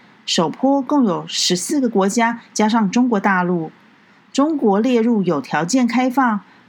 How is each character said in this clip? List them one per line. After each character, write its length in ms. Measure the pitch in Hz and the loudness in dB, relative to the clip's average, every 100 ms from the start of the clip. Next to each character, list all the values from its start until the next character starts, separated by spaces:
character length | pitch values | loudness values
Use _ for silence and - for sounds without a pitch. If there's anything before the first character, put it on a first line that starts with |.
| - _ - | -20 _ -4
首 240 | - 160 | -2 -2
波 320 | - 269 277 | 0 0 0
共 240 | 262 294 226 | 0 0 2
有 200 | 160 160 | 0 -6
十 280 | - - 180 | -6 -2 -2
四 240 | - 294 | -2 -2
个 80 | 247 | 0
国 220 | 196 196 | 0 0
家 320 | 220 226 233 - | 0 -2 -2 -10
加 160 | - 214 | -2 0
上 220 | 233 196 | 2 0
中 180 | 233 254 | 2 0
国 120 | 202 | 0
大 240 | 202 185 | 0 0
陆。 280 | 180 175 156 - _ _ _ _ _ | 0 -2 -4 -12 _ _ _ _ _
中 240 | - 302 294 | -2 0 2
国 220 | 220 196 | 2 2
列 200 | 240 240 | 2 2
入 220 | 226 220 | 2 2
有 180 | 180 147 | 0 -2
条 240 | - 151 | -2 -4
件 220 | 170 262 240 | 0 0 0
开 240 | 233 254 | 0 0
放， 300 | 254 247 208 - - | 0 0 -2 -8 -20